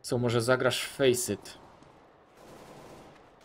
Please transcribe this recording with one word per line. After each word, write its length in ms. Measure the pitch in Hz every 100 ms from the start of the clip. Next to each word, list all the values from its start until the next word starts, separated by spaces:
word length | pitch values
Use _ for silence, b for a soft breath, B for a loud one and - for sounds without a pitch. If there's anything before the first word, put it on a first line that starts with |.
Co, 160 | - 127
może 220 | 120 120
zagrasz 440 | 117 127 123 -
w 40 | -
Face 440 | - 135 123 -
It? 260 | 101 - - - - - - - - - - - - - - - - - - - -